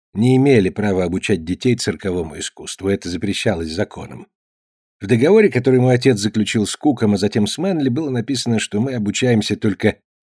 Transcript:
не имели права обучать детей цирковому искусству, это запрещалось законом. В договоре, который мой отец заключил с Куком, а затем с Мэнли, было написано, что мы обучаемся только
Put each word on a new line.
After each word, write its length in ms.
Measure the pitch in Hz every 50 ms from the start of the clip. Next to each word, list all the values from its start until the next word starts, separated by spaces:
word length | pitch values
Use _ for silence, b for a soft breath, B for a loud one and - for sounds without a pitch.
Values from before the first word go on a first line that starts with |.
| _ _ -
не 240 | 95 113 123 131
имели 320 | 131 135 143 135 113 92 92
права 340 | - - 104 104 95 92 90
обучать 400 | 87 90 98 - - 104 85 78
детей 320 | 82 92 - - 127 120
цирковому 640 | - - - 87 - - 98 90 90 82 80 76 80
искусству, 480 | 82 - - - - - - - -
это 220 | 98 101 95 - 87
запрещалось 640 | 87 85 104 98 98 - - 113 95 82 82 80
законом. 560 | 80 90 107 - - - - - 76 - - - _ _ _ _ _ _ _ _ _ _ _ _ _ _
В 60 | 101
договоре, 420 | 98 123 113 127 165 202 220 214 180
который 320 | - 127 123 135 131 127
мой 140 | 123 127 127
отец 240 | 123 131 135 123 101
заключил 480 | 101 107 - 110 104 - - 113 101
с 80 | - -
Куком, 400 | - - 151 127 - 117 104 104
а 20 |
затем 300 | 92 98 101 - 117 104
с 100 | 101 -
Мэнли, 320 | - 165 196 185 156 139 131
было 220 | 120 147 160 143
написано, 480 | 127 120 110 - 139 123 - 120 117 107
что 200 | - - - 104
мы 140 | 117 139 127
обучаемся 640 | 113 104 104 101 - 131 123 120 107 101 - 107
только 400 | - - 110 95 - - 107 - - _ _ _ _